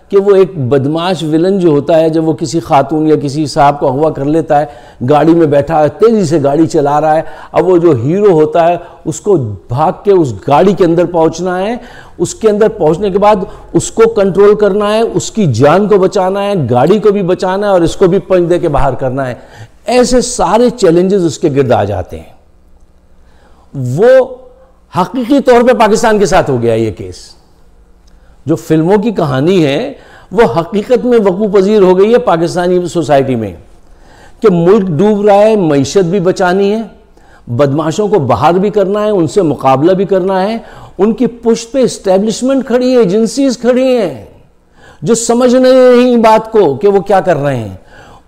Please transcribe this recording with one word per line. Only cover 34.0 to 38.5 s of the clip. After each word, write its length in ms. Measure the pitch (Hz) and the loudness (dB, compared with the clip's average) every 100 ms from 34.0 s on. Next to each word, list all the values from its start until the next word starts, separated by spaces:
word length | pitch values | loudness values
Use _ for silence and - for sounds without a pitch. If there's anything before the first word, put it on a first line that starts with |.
| - - - - | -20 -20 -20 -2
कि 60 | 220 | 0
मुल्क 400 | 175 170 214 190 | 2 4 2 2
डूब 380 | 143 208 208 208 | 0 0 2 2
रहा 100 | 196 | 4
है, 200 | 220 214 | 4 2
मईशत 460 | 165 143 135 202 | 0 0 0 0
भी 180 | 165 196 | 0 0
बचानी 500 | 175 180 180 185 202 | -2 0 0 0 -2
है, 200 | 214 208 - _ _ _ - - | -2 -8 -16 _ _ _ -20 -8
बदमाशों 580 | 120 143 143 156 156 208 | -2 -2 0 -2 -2 -2
को 120 | 175 | -2
बाहर 380 | 131 117 147 | -2 0 0